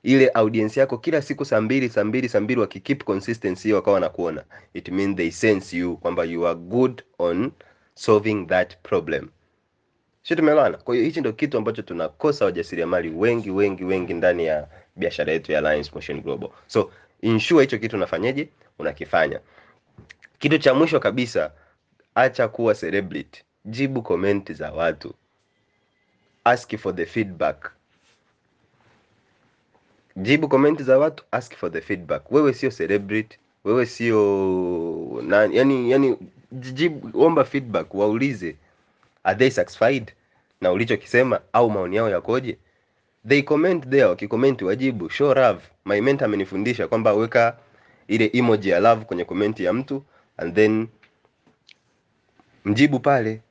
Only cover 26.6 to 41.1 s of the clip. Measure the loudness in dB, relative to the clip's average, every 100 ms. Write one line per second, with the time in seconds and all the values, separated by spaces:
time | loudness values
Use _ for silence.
26.6 | -2 -6 -6 -6 -4 -4 -6 -2 -4 -4
27.6 | -16 _ _ _ _ _ _ _ _ _
28.6 | _ _ _ _ _ _ _ _ _ _
29.6 | _ _ _ _ _ -8 2 2 4 4
30.6 | 4 2 2 4 4 -2 _ -6 -6 -10
31.6 | -8 -8 -6 -8 -4 -6 2 4 4 2
32.6 | -6 -4 -2 0 0 -4 -4 -14 _ _
33.6 | 0 0 0 -2 2 4 4 2 0 0
34.6 | -2 -4 -4 -8 -8 -8 2 4 6 4
35.6 | 2 2 2 2 2 0 -8 _ _ -16
36.6 | -12 -2 -2 -2 -8 2 4 4 0 -2
37.6 | -4 -6 -4 0 0 0 -2 -4 -10 -12
38.6 | _ _ _ _ _ _ -2 2 2 2
39.6 | -4 2 2 2 -6 _ _ _ _ _
40.6 | 0 0 0 -2 2